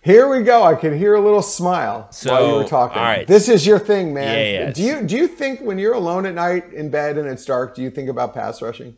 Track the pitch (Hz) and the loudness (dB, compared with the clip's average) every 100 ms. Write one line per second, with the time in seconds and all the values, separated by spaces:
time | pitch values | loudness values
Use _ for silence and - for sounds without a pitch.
0 | 160 214 269 262 220 240 185 160 160 147 | 4 6 6 2 4 6 6 2 0 0
1 | 202 208 202 208 - - 175 175 113 110 | 2 2 4 2 0 -4 -2 -2 -4 -8
2 | 104 - 135 127 120 - 104 131 123 104 | -12 -8 0 2 2 0 0 0 0 0
3 | 117 101 113 202 247 214 165 214 208 202 | -2 0 4 4 6 2 4 2 2 -2
4 | 175 143 139 113 110 98 151 139 220 294 | -2 -4 -4 -2 -2 -2 -4 -4 -4 -4
5 | 180 220 339 - 277 262 233 190 202 240 | -4 -2 -2 -2 -8 -6 -8 -4 -2 -2
6 | 170 180 190 170 175 180 175 - 151 147 | -2 -4 -4 -4 -2 -4 -6 -10 -6 -4
7 | 147 147 147 127 - 127 123 - 127 131 | -4 -4 -6 -8 -4 -4 -4 -8 -10 -8
8 | 131 123 120 123 107 113 113 117 123 | -8 -6 -6 -6 -10 -10 -12 -12 -16